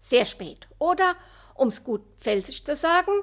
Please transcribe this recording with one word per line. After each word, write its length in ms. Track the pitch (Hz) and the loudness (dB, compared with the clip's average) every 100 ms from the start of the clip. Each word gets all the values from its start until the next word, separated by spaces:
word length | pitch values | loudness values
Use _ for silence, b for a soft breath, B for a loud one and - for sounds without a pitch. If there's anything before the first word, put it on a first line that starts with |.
sehr 240 | - 247 214 | 2 2 2
spät. 420 | - 175 - - - | -6 -14 -16 -20 -4
Oder, 380 | 320 359 370 349 B B B | -2 2 0 0 B B B
um's 280 | - 254 - | -2 0 0
gut 200 | - 214 - - | -6 -8 -8 -10
pfälzisch 440 | - 208 190 - | -2 -2 -2 -12
zu 140 | - 294 | -6 -2
sagen 360 | 330 339 359 403 | 2 2 2 -2